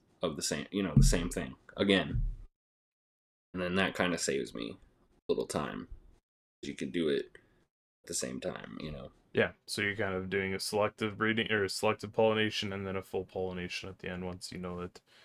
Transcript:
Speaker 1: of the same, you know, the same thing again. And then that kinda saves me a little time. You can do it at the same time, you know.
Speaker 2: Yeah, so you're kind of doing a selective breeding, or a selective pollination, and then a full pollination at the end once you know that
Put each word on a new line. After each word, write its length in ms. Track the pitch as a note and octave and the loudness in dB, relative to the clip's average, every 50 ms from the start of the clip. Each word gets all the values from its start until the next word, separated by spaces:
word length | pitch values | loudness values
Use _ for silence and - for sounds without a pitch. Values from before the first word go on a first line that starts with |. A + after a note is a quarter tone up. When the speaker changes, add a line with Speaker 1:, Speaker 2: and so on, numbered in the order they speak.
| _ _ _ - | _ _ _ -4
Speaker 1:
of 140 | - E2+ D2 | -4 -4 -4
the 60 | C#2+ | -2
same, 240 | - - F2 D2+ D2 - | -4 -2 -2 -2 -4 -4
you 120 | - G2+ | -2 -2
know, 100 | G2 F2 - | 2 6 8
the 60 | C#2+ C#2 | 8 8
same 240 | - - F2 F2+ F2 | 8 6 4 2 0
thing 240 | - F#2 D#2+ C2 - - _ - - | -2 -4 -6 -6 -10 -14 _ -10 -2
again. 460 | - G2+ G2+ G2 F#2 D#2 C#2+ - - - - - - - - _ _ _ _ _ _ _ _ _ _ _ _ _ _ _ _ _ _ _ _ - | 0 4 6 6 4 4 2 0 0 0 -2 -4 -6 -12 -18 _ _ _ _ _ _ _ _ _ _ _ _ _ _ _ _ _ _ _ _ -6
And 80 | F#2 | -4
then 120 | F2+ F2+ F2+ | -2 0 2
that 200 | F#2+ F#2+ - - | 4 2 2 2
kinda 220 | - F#2+ F2+ E2+ D#2+ | 2 2 2 2 0
saves 360 | - - C#2 C#2 B1 - - | 0 0 0 0 -2 -4 -6
me 160 | A#1 A1+ A1+ - - - - _ _ _ _ _ _ _ - | -8 -8 -8 -10 -12 -16 -20 _ _ _ _ _ _ _ 0
a 40 | |
little 140 | E2+ - A#1+ | 0 0 0
time. 420 | - - E2+ D2 A#1+ G#1 G#1 - - - - - - - _ _ _ _ _ _ _ _ - | -2 -2 -2 -2 -2 -4 -8 -10 -10 -14 -16 -18 -20 -20 _ _ _ _ _ _ _ _ -14
You 120 | - C#2+ C#2 | -10 -10 -8
can 160 | - E2 C2+ | -6 -6 -4
do 180 | - F2 E2 D2+ | -2 0 2 2
it 180 | C#2+ C2 - - - - _ _ _ _ _ _ _ _ _ _ _ _ - | 2 0 -2 -4 -14 -20 _ _ _ _ _ _ _ _ _ _ _ _ -10
at 40 | - | -6
the 60 | - | -6
same 260 | - - B1+ C2 B1+ | -4 -4 -4 -6 -6
time, 380 | - F2+ C2 - - - - - | -6 -6 -6 -8 -10 -10 -10 -8
you 100 | - D#2 | -8 -8
know. 180 | D2+ C2+ B1+ - - _ _ _ | -8 -8 -10 -14 -16 _ _ _
Speaker 2:
Yeah, 200 | - - G#2+ F2+ - _ - | 0 2 2 2 0 _ -10
so 160 | - - - | -6 -2 0
you're 120 | G#2 G2+ G2+ | 0 0 0
kind 180 | G2+ G#2 F#2+ F#2+ | 0 -2 -2 -2
of 140 | F#2 F#2+ F#2+ | -2 -2 0
doing 260 | F#2+ G2 F#2+ F#2+ F#2+ | 0 0 0 0 -2
a 40 | F#2 | -2
selective 580 | - - - G#2 G#2 G#2 - - A2+ G#2+ G2+ | -4 0 2 2 2 2 0 -2 -4 -2 0
breeding, 360 | G#2 A2 A2 A2 A2+ A2 - | 0 2 2 2 2 0 2
or 100 | A2 G#2+ G2 | 2 2 2
a 40 | F#2 | 0
selective 420 | - - - G#2+ A2 - - A2 | 0 2 2 2 2 2 -4 -4
pollination, 600 | - - A2+ A2 A2 A2 G#2+ G#2+ - - - G2+ | 2 6 6 6 6 4 2 2 0 -2 -4 -4
and 120 | G2 G2 G2 | -4 -4 -4
then 120 | G2 F#2+ | -4 -4
a 60 | F#2+ | -4
full 220 | F#2 - - F#2+ F#2 | -6 -4 -4 -4 -4
pollination 640 | - - F#2+ F#2 F#2 F2+ F2+ F2 F2 - - - F#2+ | -4 -4 -4 -4 -4 -4 -4 -6 -6 -6 -8 -8 -10
at 120 | F#2 - | -12 -8
the 80 | - F2+ | -8 -6
end 180 | F2+ F2+ F#2 | -6 -4 -6
once 240 | F2+ F2+ F#2 - - | -6 -6 -8 -10 -10
you 80 | - F2+ | -8 -8
know 220 | F2+ F2+ F2+ F2 | -6 -6 -6 -6
that 200 | F2+ F#2 - - _ _ - - | -6 -8 -10 -14 _ _ -20 -20